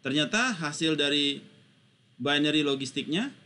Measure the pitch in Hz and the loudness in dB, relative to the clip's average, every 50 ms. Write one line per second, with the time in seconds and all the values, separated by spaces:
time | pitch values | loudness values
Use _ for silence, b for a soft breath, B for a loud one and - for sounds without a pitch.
0 | - 135 131 151 151 117 - 220 247 262 226 165 165 147 151 - 165 160 156 147 | -4 -2 0 0 0 0 2 0 2 0 0 -4 -6 -6 -4 -2 0 0 2 2
1 | 143 143 147 147 143 143 139 139 - - - - - _ _ _ _ _ _ _ | 2 2 2 2 2 0 -2 -4 -10 -18 -20 -20 -20 _ _ _ _ _ _ _
2 | _ _ _ - 123 139 143 147 147 151 151 156 147 143 139 135 135 127 - 143 | _ _ _ -4 0 0 2 2 2 2 2 2 2 2 0 -2 -4 -6 -6 -6
3 | - - 151 185 247 277 - - - | -4 -2 -2 -2 -2 -4 -8 -14 -20